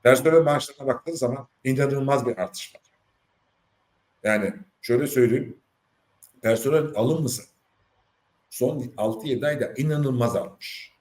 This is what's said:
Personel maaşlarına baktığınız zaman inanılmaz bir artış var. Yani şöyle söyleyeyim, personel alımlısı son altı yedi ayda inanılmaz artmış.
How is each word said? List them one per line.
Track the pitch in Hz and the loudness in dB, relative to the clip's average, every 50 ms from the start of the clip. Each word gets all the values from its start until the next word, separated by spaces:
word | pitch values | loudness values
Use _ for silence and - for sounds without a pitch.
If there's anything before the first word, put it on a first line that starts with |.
| _ | _
Personel | 123 127 127 131 160 160 165 | 6 6 6 4 6 6 6
maaşlarına | 160 147 147 135 - - - - 139 | 6 6 2 0 -2 -6 -12 -6 -4
baktığınız | 135 123 - _ 165 170 139 | -4 -4 -4 _ -10 -4 -2
zaman | 135 120 127 - - _ _ _ _ | -2 -2 -4 -6 -10 _ _ _ _
inanılmaz | 131 131 135 143 139 139 139 135 135 139 135 120 | -2 2 2 2 0 0 -2 0 2 0 2 0
bir | 120 104 | -2 -2
artış | 92 90 - - - - - _ | -4 -6 -8 -8 -14 -14 -14 _
var. | - _ _ _ _ _ _ _ _ _ _ _ _ _ _ _ _ _ _ _ _ _ _ _ _ _ _ _ _ - | -20 _ _ _ _ _ _ _ _ _ _ _ _ _ _ _ _ _ _ _ _ _ _ _ _ _ _ _ _ -2
Yani | 107 107 107 101 90 - - - _ _ _ | 0 0 0 0 -4 -6 -8 -18 _ _ _
şöyle | - - 120 123 147 | -2 0 0 0 0
söyleyeyim, | 131 - 131 120 110 117 - - - - _ _ _ _ _ _ _ _ _ _ _ _ _ - - _ _ | 0 2 2 4 4 2 0 -2 -6 -12 _ _ _ _ _ _ _ _ _ _ _ _ _ -20 -20 _ _
personel | - 113 113 110 123 135 151 160 147 151 - | 0 0 0 2 0 2 2 2 0 0 -2
alımlısı | - 117 131 160 165 151 120 - - - _ _ _ _ _ _ _ _ _ _ _ _ _ _ _ _ _ _ _ _ _ | -2 0 0 0 0 -2 -4 -4 -6 -12 _ _ _ _ _ _ _ _ _ _ _ _ _ _ _ _ _ _ _ _ _
son | - - 123 127 - 131 123 - - | -4 -2 -2 -2 -2 -4 -8 -10 -6
altı | - 107 113 110 - - | -4 -4 -4 -4 -6 -6
yedi | 151 127 - 147 | -4 -4 -2 -2
ayda | 147 151 135 - - - | -2 -2 -2 -6 -6 -4
inanılmaz | - 165 156 151 147 147 135 127 120 117 113 - | -4 -2 -2 0 0 0 0 0 0 0 0 0
artmış. | 92 85 - - _ - - - - - - _ _ | -2 -6 -6 -14 _ -18 -16 -16 -16 -18 -20 _ _